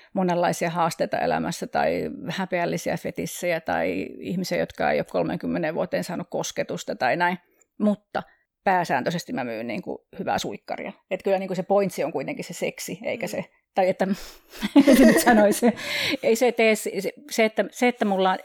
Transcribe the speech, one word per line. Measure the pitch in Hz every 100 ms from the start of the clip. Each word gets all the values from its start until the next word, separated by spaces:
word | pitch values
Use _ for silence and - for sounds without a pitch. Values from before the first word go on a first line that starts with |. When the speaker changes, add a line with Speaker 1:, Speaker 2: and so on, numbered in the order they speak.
| _
Speaker 1:
monenlaisia | 190 185 175 175 170 170
haasteita | 175 170 - 175 -
elämässä | 170 160 160 - -
tai | 147 147 175 160 - 165
häpeällisiä | 180 185 180 170 170 175 170
fetissejä | - - 170 - 175 165
tai | - 85 - - - -
ihmisiä, | - 180 180 175
jotka | 165 - 147
ei | 147
ole | -
kolmeenkymmeneen | 214 165 170 170 170 160 160
vuoteen | 180 180
saanut | 185 170 175
kosketusta | 160 165 - - 175 - -
tai | 127 151
näin, | 175 - _ _ _ -
mutta – | 208 202 _ - - _ _ _
pääsääntöisesti | 202 180 160 139 - 170 -
mä | -
myyn | 123 110 120
niinku | 104 - 67 _ -
hyvää | 180 -
suikkaria. | 147 101 - - - - -
Et | 185
kyllä | 196 190
niinku | 190 180
se |
pointsi | 180 196 190 -
on | 151
kuitenkin | 147 135 147 -
se |
seksi, | 170 - - - 175
eikä | - - 180
Speaker 2:
Mm. |
Speaker 1:
se, | - - _ _ -
tai | 185
että, | 185 190 202 - -
<laughs> | _ - 208 285
miten | 277 262 302
nyt | 330
sanoisi, | 247 214 208 - 233 - - - - 311
ei | - 226
se | 247
tee, | 233 226 214
se, | - - 190 - -
se, | - 220
että, | 220 202
se, | - 247
että | 240 214
mulla | 190 190
on, | 185